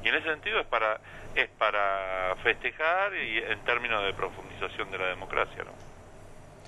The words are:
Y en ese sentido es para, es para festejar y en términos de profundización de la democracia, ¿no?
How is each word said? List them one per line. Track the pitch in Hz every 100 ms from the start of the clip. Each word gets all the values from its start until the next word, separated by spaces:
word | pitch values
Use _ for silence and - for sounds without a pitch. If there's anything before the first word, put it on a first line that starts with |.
Y | 107
en | 147
ese | 156
sentido | 151 202 214
es | -
para, | 120 110 110 - - - -
es | 123
para | - 110 104 101 98 95 95 92 92
festejar | 120 107 127 - 156 180 202 180
y | 123 110
en | 110 104 -
términos | 120 120 107
de | 98
profundización | 95 95 95 92 - 95 - 101
de | 95
la | 92
democracia, | 90 98 - 107 90 87
¿no? | - - - - - - - - -